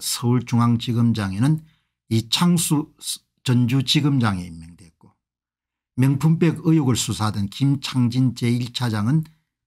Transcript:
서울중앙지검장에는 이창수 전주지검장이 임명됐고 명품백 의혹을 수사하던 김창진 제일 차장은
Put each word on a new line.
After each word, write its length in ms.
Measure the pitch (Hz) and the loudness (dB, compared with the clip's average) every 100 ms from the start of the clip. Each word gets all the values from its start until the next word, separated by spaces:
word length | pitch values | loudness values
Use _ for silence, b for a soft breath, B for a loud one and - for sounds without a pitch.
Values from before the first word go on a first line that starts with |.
서울중앙지검장에는 1600 | - - 120 123 120 117 117 117 117 117 117 110 98 95 135 156 B B B _ _ | -8 -4 0 0 2 2 2 2 0 0 0 0 -2 0 0 0 B B B _ _
이창수 840 | 113 113 - 175 175 - 147 156 _ - - _ _ | -4 -2 0 2 2 0 -2 -4 _ -12 -12 _ _
전주지검장이 1000 | - 123 120 135 127 160 139 139 117 92 | 0 2 2 0 2 2 2 2 0 -2
임명됐고 720 | 90 82 82 82 85 _ 92 _ _ _ _ _ _ _ _ - | -8 -16 -18 -20 -20 _ -20 _ _ _ _ _ _ _ _ 0
명품백 680 | 135 139 160 165 170 - 160 | 0 2 2 2 2 0 2
의혹을 300 | 160 127 113 | 2 2 0
수사하던 540 | - 90 107 107 101 | -2 -2 -4 -2 -6
김창진 840 | - 139 139 - 127 120 127 127 | -2 0 0 -2 0 0 2 0
제일 400 | 117 120 120 123 | 0 -2 -2 -4
차장은 500 | - 123 107 107 160 156 _ _ _ | -6 -4 -2 0 0 -2 _ _ _